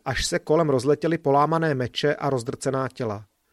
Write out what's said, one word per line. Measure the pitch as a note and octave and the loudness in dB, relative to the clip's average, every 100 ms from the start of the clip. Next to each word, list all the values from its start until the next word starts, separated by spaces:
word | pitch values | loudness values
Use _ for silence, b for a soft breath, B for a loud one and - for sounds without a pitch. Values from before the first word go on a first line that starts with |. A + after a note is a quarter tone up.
až | - A#2+ - | -6 -4 -2
se | F3 | -2
kolem | - D#3 D#3 | 2 2 4
rozletěly | C3 C3 D3 D#3+ E3 | 2 2 2 0 -2
polámané | C#3+ C#3 D3+ E3 D#3+ | 2 2 4 2 0
meče | C3+ A#2+ - D3 | -2 -4 -2 -2
a | - C#3+ | 0 -2
rozdrcená | C3 A#2 - C#3 C3+ B2+ | -2 -4 -6 -4 -4 -4
těla. | - A#2 G#2 G#2+ _ _ | -6 -6 -8 -12 _ _